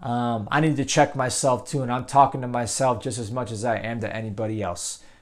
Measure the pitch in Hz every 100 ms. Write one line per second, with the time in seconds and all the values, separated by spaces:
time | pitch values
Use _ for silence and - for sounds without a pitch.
0 | 120 120 120 117 101 143 156 135 131 -
1 | 143 135 127 - 139 123 - 143 123 123
2 | 127 143 135 139 123 123 117 - 131 120
3 | 139 117 107 123 104 110 120 110 113 117
4 | 107 110 110 101 110 107 95 87 - -
5 | - -